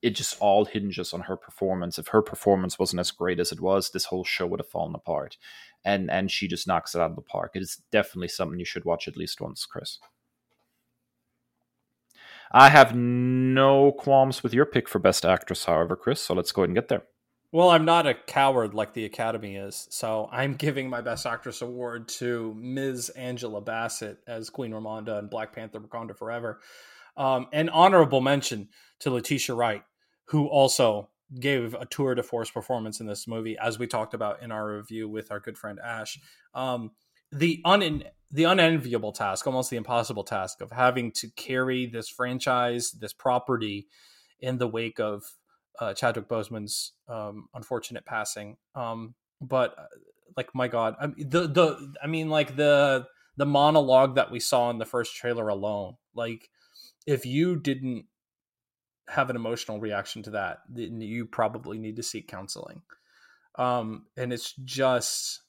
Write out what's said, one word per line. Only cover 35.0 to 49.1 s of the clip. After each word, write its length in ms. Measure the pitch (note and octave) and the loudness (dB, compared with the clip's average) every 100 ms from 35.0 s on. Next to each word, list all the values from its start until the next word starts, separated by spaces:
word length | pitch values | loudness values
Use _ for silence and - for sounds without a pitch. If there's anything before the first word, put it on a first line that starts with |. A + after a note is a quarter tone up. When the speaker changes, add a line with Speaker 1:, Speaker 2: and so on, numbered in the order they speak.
| A2 | -8
Speaker 2:
with 220 | G#2+ G#2+ | -10 -10
our 80 | G#2 | -12
good 180 | A2 G#2+ | -12 -14
friend 220 | G#2+ G2+ | -14 -12
Ash. 400 | A#2 A2+ G#2+ C#3+ _ _ _ | -12 -10 -10 -14 _ _ _
Um, 360 | C3 C3 B2 A2 _ _ _ _ | -8 -4 -4 -6 _ _ _ _
the 280 | C#3+ E3 E3 | -2 0 0
un-, 400 | E3+ G3+ F3+ D3 - _ _ | 4 4 4 -4 -8 _ _
the 120 | C#3+ | 0
unenviable 680 | E3 F#3+ E3 E3 B2 A#2 G#2+ | 4 6 6 4 0 -2 -4
task, 340 | - G#2 F#2+ - | -4 -4 -2 -2
almost 240 | B2+ B2+ | -2 -2
the 60 | A#2+ | -6
impossible 480 | G#2+ A#2+ A2 G#2 | -2 -2 -2 -6
task, 360 | G2 G#2 F#2+ - | -6 -6 -6 -8
of 100 | G#2 | -14
having 420 | A#2+ B2+ B2+ A#2+ | 2 2 2 -4
to 160 | - A2+ | -6 -10
carry 560 | - - C3 B2+ B2+ B2 | -12 -6 -2 0 -2 -4
this 220 | A#2 A2 | -8 -12
franchise, 840 | - B2 B2+ C3 B2+ B2 A#2+ A#2 | -6 -4 -2 0 0 0 -2 -6
this 200 | - G#2+ | -8 -14
property, 760 | - C3 B2 - B2 G#2+ G2+ G2+ _ _ _ _ _ | -6 0 0 0 -2 -2 -8 -12 _ _ _ _ _
in 180 | B2+ B2+ | -6 -2
the 80 | A#2+ | -2
wake 320 | A2+ A2+ - | -2 -6 -4
of, 260 | G#2+ G#2 - - _ _ _ - | -6 -6 -12 -20 _ _ _ -10
uh, 160 | A2+ | -8
Chadwick 340 | G2 B2 A2+ G2 | -2 -2 -2 -4
Boseman's, 640 | A2+ G#2 A#2 G#2 - - _ _ | -6 -6 -10 -8 -8 -10 _ _
um, 400 | A#2 G#2+ G#2 G#2 | -12 -12 -14 -18
unfortunate 500 | C3 G#2+ B2 - A#2 | -18 -10 -8 -8 -16
passing. 520 | - A2+ G#2+ - G#2 G#2+ _ | -10 -8 -8 -10 -14 -18 _
Um, 400 | C#3+ A#2+ A2+ A2+ | -10 -8 -8 -12